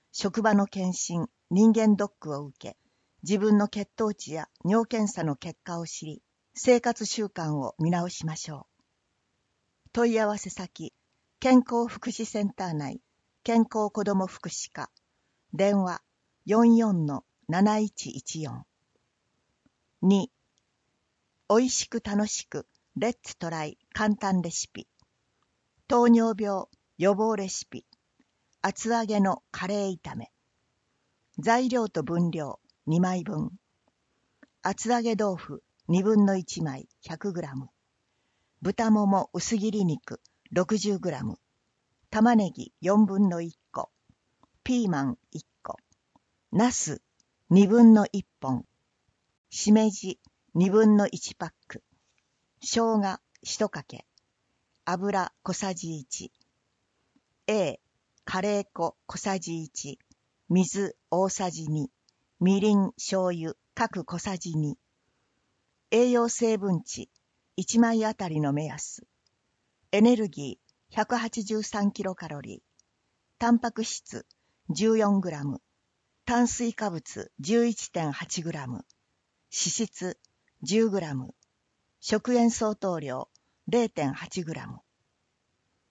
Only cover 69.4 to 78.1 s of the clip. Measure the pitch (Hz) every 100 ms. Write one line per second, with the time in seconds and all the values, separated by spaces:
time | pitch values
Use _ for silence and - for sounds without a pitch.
69.4 | _ _ _ _ _ 202 226 240 208 143
70.4 | 139 - _ _ _ - 214 240 226 -
71.4 | 202 214 208 214 202 - 190 180 160 147
72.4 | 110 - _ _ _ _ _ _ _ _
73.4 | 240 233 233 226 226 - - - - _
74.4 | _ _ - 156 220 220 208 196 180 147
75.4 | 143 - _ _ _ _ _ _ - 240
76.4 | 240 - 233 - 208 165 - - - -
77.4 | 143 233 233 214 - 175 156